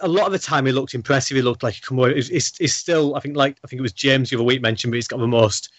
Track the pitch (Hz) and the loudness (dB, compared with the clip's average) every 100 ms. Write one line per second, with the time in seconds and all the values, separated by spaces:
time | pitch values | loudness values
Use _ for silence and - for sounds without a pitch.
0 | 185 185 196 190 - 147 135 131 131 123 | -2 0 0 -2 -2 0 2 0 -2 -8
1 | 107 135 - 135 123 117 117 - - 127 | 0 0 2 0 0 0 -4 -6 -6 2
2 | 127 147 131 165 - - 165 - - 160 | 2 2 -2 -2 -4 -2 -4 -2 0 2
3 | 147 139 143 143 139 - - 127 123 - | 2 -2 -6 0 0 0 -14 -6 -6 -2
4 | 139 135 123 120 120 131 113 110 120 120 | 2 2 2 0 2 2 0 -2 -2 -4
5 | - 123 117 117 107 - - | -4 -2 2 4 4 2 -10